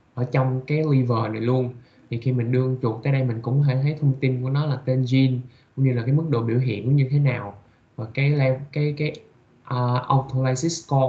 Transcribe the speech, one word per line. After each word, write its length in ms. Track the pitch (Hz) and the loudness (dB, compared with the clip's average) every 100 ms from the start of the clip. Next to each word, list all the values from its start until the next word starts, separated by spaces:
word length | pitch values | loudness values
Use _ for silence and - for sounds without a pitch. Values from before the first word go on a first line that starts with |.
| _ | _
ở 100 | - | -8
trong 360 | 127 135 131 131 131 | -2 0 0 -2 -2
cái 180 | 151 156 | -2 2
liver 420 | 135 120 117 107 | 2 2 0 -2
này 80 | 110 | -2
luôn. 340 | 117 131 123 - - _ _ | 0 0 -2 -6 -18 _ _
Thì 80 | 117 | -4
khi 140 | 127 | -2
mình 200 | 127 113 | 0 0
đưa 100 | 127 | 0
con 140 | 131 127 | 0 0
chuột 200 | 120 110 | -2 -2
tới 100 | 143 | 0
đây, 120 | 135 | 0
mình 140 | 127 113 | 0 -2
cũng 180 | 117 135 | -2 2
có 60 | 147 | 2
thể 160 | 127 | 2
thấy 140 | 143 156 | 0 0
thông 140 | 143 131 | 0 2
tin 220 | 131 127 | 0 -2
của 80 | 127 | -2
nó 160 | 139 151 | -2 -2
là 100 | 131 | -2
tên 280 | - 131 123 | -2 0 2
gene, 240 | 135 135 127 - - _ - | 4 4 0 -6 -18 _ 0
cũng 80 | |
như 80 | 135 | 0
là 100 | 120 | 2
cái 120 | 113 | 2
mức 100 | 147 165 | 0 2
độ 120 | 123 | 0
biểu 160 | 113 117 | 0 0
hiện 260 | 127 101 | 0 -2
của 60 | 113 | 0
như 180 | 143 127 | 2 2
thế 80 | 147 | 2
nào, 360 | 139 104 101 - - _ _ - | 2 0 -6 -14 -20 _ _ -12
và 100 | 113 | -8
cái 160 | 135 139 | -2 0
le-, 300 | 147 131 127 - | 2 2 0 -4
cái, 220 | 151 151 143 | -4 -4 -2
cái, 160 | 151 - - _ _ _ | -6 -6 -16 _ _ _
à, 140 | - 123 123 123 - | -6 -2 0 0 2
autolysis 760 | 135 123 131 131 127 170 170 | 0 0 -2 0 0 -2 -4
score 220 | - 139 | -2 2